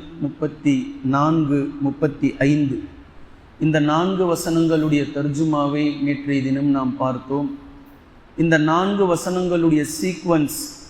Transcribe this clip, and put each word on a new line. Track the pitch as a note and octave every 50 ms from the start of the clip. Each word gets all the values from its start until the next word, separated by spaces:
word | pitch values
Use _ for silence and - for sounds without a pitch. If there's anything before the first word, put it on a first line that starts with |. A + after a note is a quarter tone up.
| - - - -
முப்பத்தி | D3 C3+ - - D3+ D3+ D3 - - D3 C#3 C3 B2 - - - C3+ B2+ C3+
நான்கு, | C#3 D3 D#3 D#3+ E3 D#3 C3+ C#3+ C#3+ C#3 C#3+ - -
முப்பத்தி | C#3 C#3 C#3 - D#3+ D3 C3+ - - C3 - -
ஐந்து, | C#3 C#3 D3 D3+ D3 C3 B2 A2 - - - - - - - - - - - - - - - -
இந்த | E3 D#3+ D3+ D3+ D3
நான்கு | D3 D3+ D#3+ F3 F#3+ F#3+ F3+ F#3
வசனங்களுடைய | F3 E3 E3 - E3+ E3 E3 E3 D#3+ D#3+ D#3 D3+ D#3 D3 D3 C3+ -
தர்ஜுமாவை | - C#3 C#3+ D3 C#3 D3 E3 D#3 D3+ D3 C#3+ C#3+ C#3+ D3 D3 D3 D3 C#3
நேற்றைய | C#3 C#3+ C#3+ C3 - C#3 C#3 C#3
தினம் | B2+ C3+ C3+ C#3 C#3+ C#3+ C#3
நாம் | C#3 C3 B2+ C3 -
பார்த்தோம். | C3 C3 B2+ B2 - - C#3 C#3+ C#3+ C3+ - - - - - - - - - - - - - - - - -
இந்த | - E3 E3 E3 D#3 D3+
நான்கு | D#3 D#3+ F3 F#3 G3 G3+ G3 G3
வசனங்களுடைய | F3+ E3+ D#3+ - F#3 F3+ F3+ F3+ F3 F3 E3+ E3 E3 D#3 D3+ D3 - -
சீக்வன்ஸ், | - - F#3 F3 - - F3+ E3+ D#3+ D3 C3 - - - - - - -